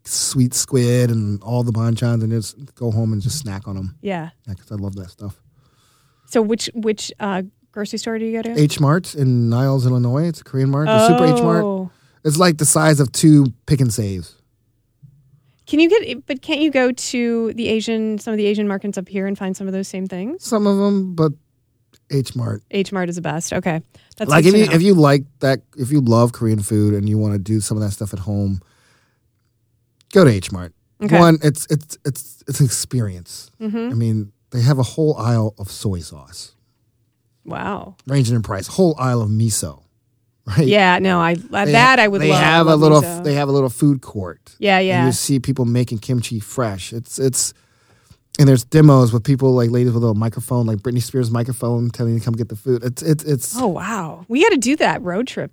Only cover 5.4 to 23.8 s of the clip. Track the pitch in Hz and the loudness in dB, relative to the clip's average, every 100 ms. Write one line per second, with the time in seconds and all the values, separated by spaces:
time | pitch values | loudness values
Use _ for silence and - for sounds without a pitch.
5.4 | _ _ _ _ _ _ _ _ - 247 | _ _ _ _ _ _ _ _ -4 -2
6.4 | 214 226 - 233 220 214 - - 208 185 | 0 -4 -6 -6 -6 -6 -8 -10 -6 -6
7.4 | 190 _ _ 214 208 214 233 220 226 226 | -8 _ _ -12 -10 -8 -8 -6 -6 -6
8.4 | 226 233 151 - 139 175 180 151 131 123 | -4 0 0 2 0 0 -2 -2 0 2
9.4 | 117 120 135 135 127 127 123 135 170 160 | 2 0 0 0 0 0 0 -2 -2 -6
10.4 | - 135 135 139 156 220 226 240 - 240 | -8 -2 0 0 2 4 6 6 4 2
11.4 | 240 - 208 196 185 _ _ _ 156 151 | 2 0 0 -4 -8 _ _ _ -2 4
12.4 | 180 151 151 160 156 147 131 - 160 147 | 4 4 2 4 4 4 2 4 6 8
13.4 | 135 - - 143 127 104 101 95 82 _ | 6 0 -2 2 2 0 -4 -6 -10 _
14.4 | _ _ _ _ _ _ - _ _ _ | _ _ _ _ _ _ -20 _ _ _
15.4 | _ _ - 294 330 427 349 247 - 269 | _ _ -2 2 4 4 0 -10 -8 -10
16.4 | - 294 311 262 254 254 - 247 233 233 | -4 -2 0 2 0 -2 -6 -2 -2 -2
17.4 | 226 220 220 220 214 226 220 214 - 214 | -4 -4 -4 -2 -2 -4 -4 -6 -6 -2
18.4 | 202 208 208 196 202 196 185 196 190 196 | 0 0 -2 -4 -6 -8 -8 -6 -6 -6
19.4 | 190 190 196 190 190 190 190 180 208 359 | -6 -8 -6 -6 -8 -8 -8 -8 -10 -10
20.4 | - 220 202 196 202 202 190 170 156 - | -4 -2 0 2 2 0 -2 0 0 -2
21.4 | _ _ _ _ _ _ - 139 123 123 | _ _ _ _ _ _ -6 -4 -4 -6
22.4 | 117 104 - 202 190 196 175 175 160 151 | -6 -8 -6 -4 -4 -4 -4 -6 -6 -6
23.4 | - - 180 160 | -6 -4 -4 -4